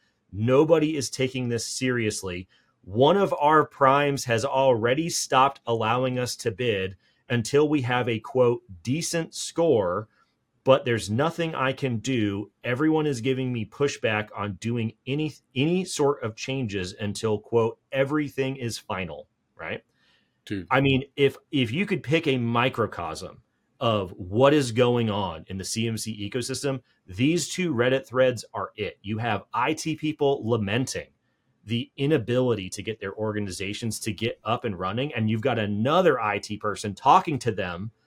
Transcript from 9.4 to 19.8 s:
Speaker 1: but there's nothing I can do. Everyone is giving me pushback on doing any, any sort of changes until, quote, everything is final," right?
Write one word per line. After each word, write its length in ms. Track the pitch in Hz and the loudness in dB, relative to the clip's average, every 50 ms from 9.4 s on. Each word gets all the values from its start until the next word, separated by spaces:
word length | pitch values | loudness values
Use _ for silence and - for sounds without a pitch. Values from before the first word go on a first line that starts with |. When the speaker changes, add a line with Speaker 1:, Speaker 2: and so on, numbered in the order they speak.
| - - - - 165 165 135 113 98 87 87 101 110 - _ _ _ _ _ _ _ _ _ _ _ | -10 -8 -2 0 2 4 4 4 2 0 -2 -4 -6 -8 _ _ _ _ _ _ _ _ _ _ _
Speaker 1:
but 200 | - 131 - - | 4 4 4 4
there's 260 | 127 120 110 90 95 | 0 -2 -2 0 -2
nothing 440 | 107 117 147 165 165 - 170 165 160 | 0 0 0 0 0 -2 -6 -4 -2
I 180 | 127 131 131 135 | -2 -2 -2 -2
can 260 | 131 - 131 120 110 | -2 -4 -4 -4 -4
do. 520 | 101 127 135 120 107 104 98 98 107 - _ _ _ | -2 -2 0 0 0 0 0 -2 -6 -8 _ _ _
Everyone 440 | 120 123 123 151 156 156 156 151 | -4 -2 0 2 2 2 2 2
is 140 | 151 139 113 | 0 -2 -2
giving 320 | 110 135 131 123 131 127 123 | -2 -2 -2 -2 -2 -4 -4
me 120 | 117 107 | -4 -6
pushback 640 | - - - 143 143 139 - - 113 110 107 107 - - | -8 -4 -2 -2 -2 -2 -2 -2 0 0 0 -2 -4 -6
on 180 | 107 101 104 98 | -6 -6 -6 -6
doing 380 | 87 - 117 117 120 113 113 - _ _ | -6 -6 -4 -2 -2 -2 -4 -6 _ _
any, 260 | - 131 147 156 151 - - _ _ _ | -6 -4 -4 -4 -6 -6 -10 _ _ _
any 280 | 127 135 156 175 185 185 | 0 0 2 2 0 -2
sort 380 | 180 - - 151 139 143 - - | -4 -2 0 2 2 2 0 -4
of 140 | 113 107 | -8 -8
changes 580 | - - - 131 135 131 107 95 101 90 90 104 - | -8 -8 -6 -4 -4 -4 -4 -4 -4 -6 -6 -8 -8
until, 380 | 110 104 101 - - 110 107 104 | -6 -6 -6 -4 -2 -2 -2 -2
quote, 400 | - - - 117 113 117 - - _ _ | -4 0 0 2 2 2 -2 -6 _ _
everything 680 | - 135 139 135 147 151 151 139 - - 135 131 135 | 0 0 0 2 0 -2 -2 -2 -4 -4 -4 -4 -4
is 220 | 139 127 117 110 - | -4 -6 -6 -6 -8
final," 480 | - _ 107 92 95 82 76 71 - _ _ _ _ _ _ | -8 _ -6 -6 -6 -8 -10 -14 -14 _ _ _ _ _ _
right? 260 | _ 82 80 104 - | _ -10 -10 -10 -10